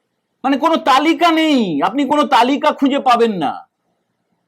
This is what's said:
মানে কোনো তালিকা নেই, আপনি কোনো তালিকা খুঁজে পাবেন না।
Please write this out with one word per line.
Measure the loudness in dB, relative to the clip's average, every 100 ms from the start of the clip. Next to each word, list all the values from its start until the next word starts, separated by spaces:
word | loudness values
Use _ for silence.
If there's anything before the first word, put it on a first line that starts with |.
| _ _ _ _
মানে | -4 -2
কোনো | 0 0
তালিকা | 2 2 2 0 2
নেই, | 2 2 0 0 -2
আপনি | -2 -2
কোনো | -2 0
তালিকা | 2 2 2 0 -2
খুঁজে | 0 0 0
পাবেন | 2 2 2
না। | -2 -6 -8 -14 _ _ _ _ _ _ _